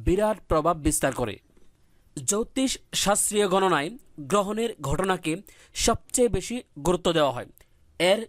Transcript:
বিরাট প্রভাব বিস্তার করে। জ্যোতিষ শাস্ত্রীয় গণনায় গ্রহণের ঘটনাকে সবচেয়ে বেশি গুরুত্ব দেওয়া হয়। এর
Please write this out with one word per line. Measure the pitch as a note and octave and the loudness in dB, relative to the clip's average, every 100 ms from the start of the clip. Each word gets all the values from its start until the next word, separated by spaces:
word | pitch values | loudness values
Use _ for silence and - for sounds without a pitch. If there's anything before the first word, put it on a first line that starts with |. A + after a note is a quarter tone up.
| A#2 | 0
বিরাট | F#3 G#3+ G#3+ - | 2 0 -2 0
প্রভাব | D#3+ D#3 E3+ D3 | 2 2 0 0
বিস্তার | C#3+ C#3+ C3 | 0 -2 -2
করে। | A#2+ F#2+ - _ - _ _ _ _ - | -4 -6 -14 _ -20 _ _ _ _ -8
জ্যোতিষ | B2+ G3+ A#3+ - C4 - - - | -4 -2 -4 -2 -2 -4 -8 -2
শাস্ত্রীয় | - G#3 - G#3 G#3 | 0 0 0 0 2
গণনায় | F#3+ F#3+ D#3+ D3 A#3+ - - C#3+ | 2 2 2 0 -8 -18 -16 -2
গ্রহণের | G3+ G3 G#3+ A#3 - | 0 0 -2 -4 -6
ঘটনাকে | C#3 C#3+ F#3+ F3+ E3+ E3 - - - - | -4 -2 0 -2 -2 -6 -8 -20 -14 -2
সবচেয়ে | - A3 - - A#3+ F#3+ | 0 0 -2 2 2 2
বেশি | - A#3+ - - C#3+ | -4 -8 -10 -6 -2
গুরুত্ব | F3 F3+ E3 | 0 2 2
দেওয়া | C#3+ B2 | 2 0
হয়। | G#2+ - _ _ _ - | -10 -16 _ _ _ -2
এর | F3 G#3+ | 2 2